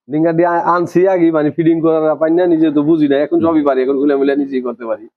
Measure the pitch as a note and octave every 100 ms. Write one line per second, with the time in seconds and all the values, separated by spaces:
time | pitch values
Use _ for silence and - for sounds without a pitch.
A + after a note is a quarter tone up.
0 | - D3+ E3 E3 E3+ E3+ - F3 E3+ E3+
1 | F#3+ F#3+ E3 D#3+ D3+ D3 D#3+ E3 D#3+ D#3+
2 | D#3 C#3+ D#3+ E3 F3+ D#3+ D#3+ D3 D3 E3
3 | D3 C#3 D3 E3+ E3 D#3 C#3+ C3 B2+ C#3
4 | C#3+ C#3 C#3 C#3 C#3 C3 B2 A#2+ A#2 G#2+
5 | A2+